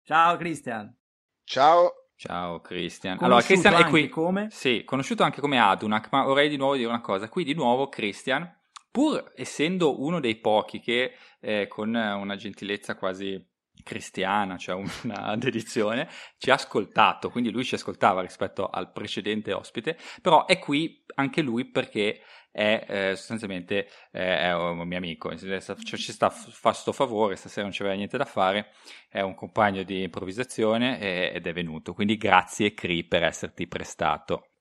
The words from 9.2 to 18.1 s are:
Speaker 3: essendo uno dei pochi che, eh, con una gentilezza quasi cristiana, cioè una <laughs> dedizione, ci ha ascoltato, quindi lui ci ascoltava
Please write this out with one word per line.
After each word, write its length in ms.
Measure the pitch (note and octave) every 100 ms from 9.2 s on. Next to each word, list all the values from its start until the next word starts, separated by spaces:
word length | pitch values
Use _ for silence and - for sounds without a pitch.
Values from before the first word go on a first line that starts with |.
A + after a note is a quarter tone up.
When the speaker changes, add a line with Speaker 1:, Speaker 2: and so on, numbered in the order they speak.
| -
Speaker 3:
essendo 640 | - B2+ - D3+ F#3 D#3+ -
uno 160 | C#3 F3
dei 160 | B2 G#2+
pochi 420 | A#2 G#2+ - G#2+
che, 360 | - A#2+ B2+ - - _
eh, 260 | A2 G#2+ G2
con 220 | - G#2+
una 420 | A#2 G#2+ G2+ G2 G2
gentilezza 580 | G2+ F#2+ G2+ G2+ -
quasi 480 | G#2+ F#2+ F#2 G2 F#2+ - _ _ -
cristiana, 760 | - A2 - - F#2 G#2 G2 F2
cioè 180 | - F#2 G2 -
una 300 | A#2+ G2+ G#2 A2
<laughs> 20 |
dedizione, 680 | C3 A2 - A#2+ G#2 A#2 D#3 - - _
ci 120 | -
ha 40 |
ascoltato, 760 | C#3 - A#2+ F#2+ - G2+ - -
quindi 200 | A#2+ A#2+
lui 140 | G#2+
ci 100 | C3
ascoltava 460 | G#2 - F2+ A2+